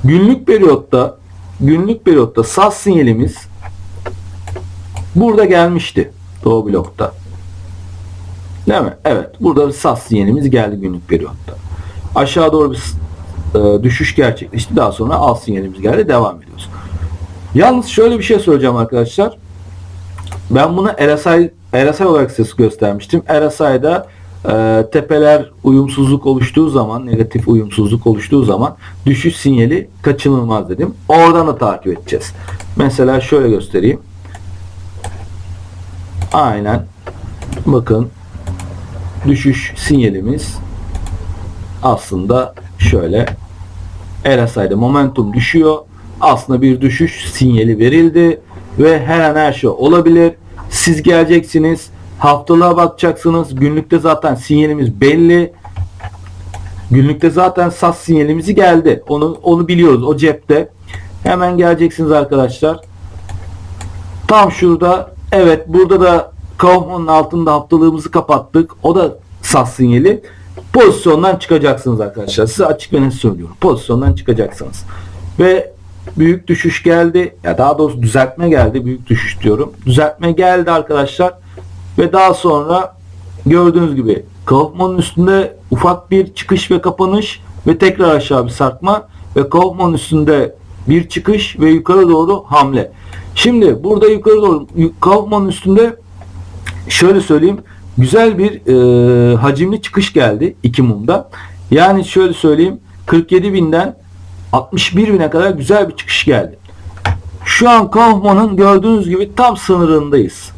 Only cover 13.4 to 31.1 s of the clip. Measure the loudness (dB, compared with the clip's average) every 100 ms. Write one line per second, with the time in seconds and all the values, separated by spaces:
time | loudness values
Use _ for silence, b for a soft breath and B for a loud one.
13.4 | -4 0 2 2 0 0 -2 0 0 -2
14.4 | -8 -8 -4 0 -2 -2 -4 0 0 -2
15.4 | -4 -6 -6 -6 -2 0 0 0 0 -4
16.4 | -18 -20 -18 B B B B B -14 -16
17.4 | -4 2 4 2 -2 2 2 2 0 0
18.4 | 2 2 2 0 -2 -2 -2 0 -2 -4
19.4 | -20 -20 -20 -18 -18 -18 -16 -16 -14 -14
20.4 | -2 0 0 0 -2 0 0 0 2 2
21.4 | 2 _ -4 0 0 0 2 2 0 -2
22.4 | -4 0 -2 0 -4 -4 -4 -4 0 0
23.4 | 0 0 0 0 0 -2 -6 B B B
24.4 | -4 0 2 2 0 -2 0 2 4 4
25.4 | 2 -4 2 2 2 0 0 2 0 -2
26.4 | 0 0 2 0 -2 -4 -4 -2 0 -2
27.4 | 2 0 0 -2 0 0 0 -2 0 0
28.4 | 2 0 -2 -6 B B -2 0 -2 -2
29.4 | 0 2 2 0 -4 -6 -2 0 0 0
30.4 | 0 -4 -4 -6 -6 -6 0